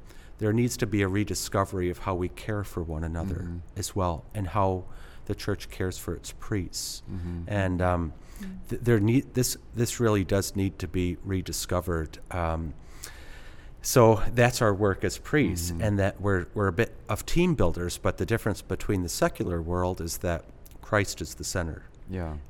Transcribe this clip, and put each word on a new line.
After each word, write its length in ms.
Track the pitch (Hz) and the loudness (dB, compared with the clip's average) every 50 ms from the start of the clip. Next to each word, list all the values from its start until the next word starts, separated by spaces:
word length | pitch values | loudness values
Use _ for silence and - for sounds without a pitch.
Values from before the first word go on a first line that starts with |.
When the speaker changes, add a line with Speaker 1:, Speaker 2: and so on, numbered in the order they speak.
| - - - - - - - | -18 -18 -18 -18 -16 -16 -8
Speaker 1:
there 160 | - 107 107 107 | -2 0 2 4
needs 240 | 117 120 120 - | 4 4 2 2
to 80 | - - | 0 -2
be 140 | - 104 101 | 2 2 2
a 60 | 101 | 2
rediscovery 800 | 92 95 104 104 - 92 - - - - 101 98 - - 92 90 90 | 4 2 0 0 0 -2 -4 -4 0 2 0 0 2 0 -2 0 0
of 100 | 87 - | -2 -2
how 140 | - 101 95 | -4 -4 -2
we 140 | 87 90 85 | -2 -2 -4
care 340 | - - - - 107 104 98 | -6 -8 -6 -4 -4 -4 -4
for 200 | - - 92 82 | -4 -6 -6 -4
one 200 | 80 80 78 82 | -4 -4 -4 -4
another 320 | 82 82 85 90 95 85 | -2 -2 -2 -2 -2 -4
Speaker 2:
Mm-hmm. 220 | 90 90 87 85 87 - - - | -4 -4 -6 -8 -8 -10 -10 -8
Speaker 1:
as 180 | 95 92 - - | -8 -8 -4 -2
well, 300 | 101 92 87 85 - - - - | 0 0 0 0 -2 -6 -8 -6
and 120 | 107 98 87 | -4 -4 -2
how 340 | - 107 98 95 92 92 92 - - - - - - - - | 2 2 4 4 2 0 -4 -8 -10 -12 -12 -14 -16 -12 -6
the 80 | - 104 | -6 -6
church 340 | - - - 101 - - - | -4 -2 -2 -2 -4 -4 -10
cares 280 | - - 95 92 90 | -6 -2 -2 -2 -2
for 160 | - - - 82 | -4 -6 -6 -6
its 200 | - - - - - | -6 -8 -12 -12 -10
priests. 640 | - - 113 98 85 - - - - - - - - - | -6 -2 -2 -2 -2 -4 -6 -8 -8 -8 -10 -10 -10 -10
Speaker 2:
Mm-hmm. 300 | 98 90 85 87 87 85 85 | -8 -6 -6 -6 -6 -6 -6
Speaker 1:
And, 340 | 95 104 101 95 92 90 87 | -2 0 0 2 2 2 2
um, 320 | 92 90 90 85 85 78 - - - - - - | 4 4 4 2 0 -2 -4 -10 -16 -16 -14 -12
Speaker 3:
Mm-hmm. 100 | - - - - - - | -10 -10 -10 -10 -8 -6
Speaker 1:
th-, 120 | - - - | -6 0 4
there 160 | 120 120 107 | 4 4 6
need, 340 | 101 113 120 139 143 - - | 6 6 4 4 2 2 0
this, 220 | 127 123 - - - - - - | 0 2 2 0 -6 -10 -8 -2
this 240 | 117 120 - - - | 0 0 0 2 2
really 240 | 120 110 107 104 92 | 4 4 4 4 4
does 320 | - 101 98 92 - - | 2 2 2 2 0 0
need 220 | 101 98 95 - - | 0 0 0 0 -4
to 80 | 95 | -6
be 300 | 82 - 92 90 87 85 - - | -2 0 0 0 0 0 -2 -4
rediscovered. 960 | 101 95 92 87 - 85 - - - 95 90 87 92 85 82 78 78 - - - - | -2 -2 -2 -2 -4 -6 -6 -2 0 0 0 0 0 0 -2 -2 -4 -8 -12 -12 -6
Um, 420 | - 90 85 82 82 80 80 76 71 - - - - - - - - - - - - - - - - - - - - - | -4 -2 0 0 0 -2 -2 -6 -8 -10 -14 -16 -16 -14 -14 -14 -14 -14 -14 -14 -14 -14 -14 -14 -14 -14 -16 -16 -14 -8
so 400 | - - - 131 113 113 110 104 - - - | -2 4 8 10 10 10 8 8 4 4 6
that's 280 | 123 120 123 123 - | 6 4 4 4 4
our 120 | 120 107 101 | 4 4 4
work 300 | 92 107 101 92 - - | 4 4 4 4 2 0
as 140 | 95 - | -2 -2
priests, 540 | - - - - 151 127 95 92 87 85 85 | -4 -4 0 2 4 4 4 2 0 -2 -2
Speaker 2:
Mm-hmm. 100 | 85 82 | -2 0
Speaker 1:
and 180 | - 104 101 98 | 2 2 4 4
that 220 | 95 101 - - | 2 2 0 0
we're, 260 | 92 101 98 90 85 - - | 0 2 2 2 0 -2 -2
we're 140 | 107 101 | 0 0
a 60 | 95 85 | 2 2
bit 220 | 98 113 - - - - - | 2 0 0 -2 -10 -4 -4
of 160 | 107 - - | -4 -4 0
team 300 | - - 170 175 180 156 | 2 4 4 6 4 6
builders, 420 | 113 98 85 78 85 87 87 - | 6 4 4 4 2 -2 -4 -4
but 200 | - - 98 - | 0 0 0 0
the 80 | - 95 | 0 0
difference 360 | 82 113 110 - 110 95 - | 0 0 0 0 0 -2 -2
between 400 | - - 95 - - - 104 92 90 | -4 -6 -4 -4 0 0 0 0 0
the 60 | 85 | -2
secular 520 | - - 165 170 - - 110 - 87 82 | 0 2 2 2 2 0 -2 -2 -2 -2
world 380 | 80 82 87 90 90 90 92 - | -2 0 0 2 2 0 0 -2
is 180 | 82 82 - - | -4 -6 -6 -2
that 260 | - 87 85 80 - - - - - - - - | 0 0 0 -2 -4 -10 -18 -20 -20 -20 -18 -12
Christ 400 | - - 110 104 98 - - - | -4 2 2 2 2 2 -2 -6
is 140 | 82 73 - | -6 -8 -8
the 80 | - 87 | -8 -8
center. 400 | - - 95 85 80 76 - - - - - - - | -4 -2 -2 -2 -2 -4 -8 -12 -18 -18 -16 -12 -8
Speaker 2:
Yeah. 260 | 92 92 85 80 78 76 - | -6 -4 -4 -4 -6 -8 -10